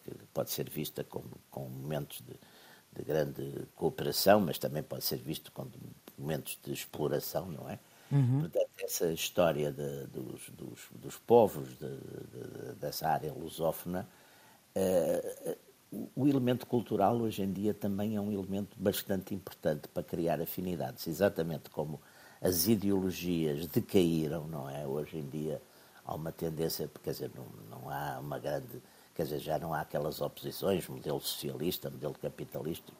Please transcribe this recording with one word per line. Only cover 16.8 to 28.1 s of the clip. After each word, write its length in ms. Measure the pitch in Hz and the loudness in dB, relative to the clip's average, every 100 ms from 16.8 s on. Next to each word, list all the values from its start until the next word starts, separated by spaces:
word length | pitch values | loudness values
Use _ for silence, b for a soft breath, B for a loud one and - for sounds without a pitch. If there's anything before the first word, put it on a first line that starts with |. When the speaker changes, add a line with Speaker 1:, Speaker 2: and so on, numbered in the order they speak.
| - 107 98 120 | 2 4 4 4
Speaker 1:
hoje 220 | 113 104 | 2 0
em 100 | 98 | 0
dia 220 | 92 104 | 0 0
também 420 | 101 104 98 104 107 | 0 -2 0 0 0
é 40 | |
um 120 | 104 | 0
elemento 440 | 101 92 98 101 - | -2 -2 -2 -4 0
bastante 560 | 98 92 - 98 - | 0 2 0 -2 -2
importante 540 | 98 - - 82 76 - | -6 -8 -2 0 0 -2
para 140 | - | -8
criar 380 | - 85 82 78 | -4 0 2 0
afinidades, 680 | 82 - 90 82 64 - - | -2 -4 -2 -2 -4 -6 -4
exatamente 640 | 82 98 90 82 76 - | 4 4 4 -2 -4 -6
como 300 | - 76 71 B B B B | -6 -4 -6 B B B B
as 260 | 92 90 90 | 2 4 6
ideologias 1000 | 107 98 98 92 85 87 85 78 73 80 | 4 4 2 2 0 0 2 2 0 0
decaíram, 800 | - - 101 85 82 78 82 76 | 0 4 6 6 6 2 -2 -4
não 220 | 80 67 | -6 -6
é? 160 | 69 71 | -6 -4
Hoje 320 | 71 76 80 | -2 -4 -6
em 100 | 69 | -6
dia 320 | 76 76 71 B B B B | -4 -4 -4 B B B B
há 100 | - | -6
uma 180 | 82 80 | -4 -6
tendência, 580 | - 82 78 80 - 78 - | -4 -4 0 -2 -2 -6 -6
quer 60 | 80 | -6
dizer, 200 | 78 65 62 | -4 -6 -8
não, 100 | 58 - 53 60 | -14 -14 -14 -12
não 120 | 139 | -8
há 280 | 143 143 | -6 -4